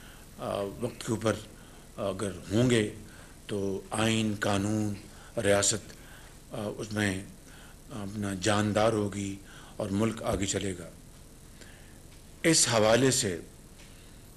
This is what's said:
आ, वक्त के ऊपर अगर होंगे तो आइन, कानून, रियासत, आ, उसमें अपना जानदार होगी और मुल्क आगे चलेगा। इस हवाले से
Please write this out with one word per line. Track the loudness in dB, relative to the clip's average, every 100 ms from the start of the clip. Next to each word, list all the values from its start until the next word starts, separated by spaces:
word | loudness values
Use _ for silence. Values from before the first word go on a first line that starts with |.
| -18 -18 -18 -10
आ, | -4 -4 -4 -4
वक्त | -6 -6 -4
के |
ऊपर | 0 0 0 -4 -18 -20 -20 -16 -6
अगर | -4 -4 -6 -6 -2
होंगे | 2 4 4 2 -4 -14 -18 -20 -18 -6
तो | -4 -2 -4 -4
आइन, | 0 2 2 0 0
कानून, | 0 2 2 0 0 -4 -10 -18 -10 -2
रियासत, | 4 4 4 0 -6 -16 -18 -18 -20 -20 -12
आ, | -8 -6 -6
उसमें | -4 0 0 0 -6 -16 -20 -20 -20 -20 -14
अपना | -10 -8 -4 -4 0
जानदार | 2 4 4 4 4
होगी | 4 0 -2 -6 -8 -12 -18 -14 -8
और | -2
मुल्क | 2 0 0
आगे | -2 -2 -2
चलेगा। | -2 -4 -6 -10 -16 -20 -20 -20 -20 -20 -20 -20 -20 -20 -20 -20 -20 -20 0 4
इस | 4 4
हवाले | 6 8 8 6
से | 4 0 -2 -8 -18 -20 -20 -20 -20 -20 -20 -20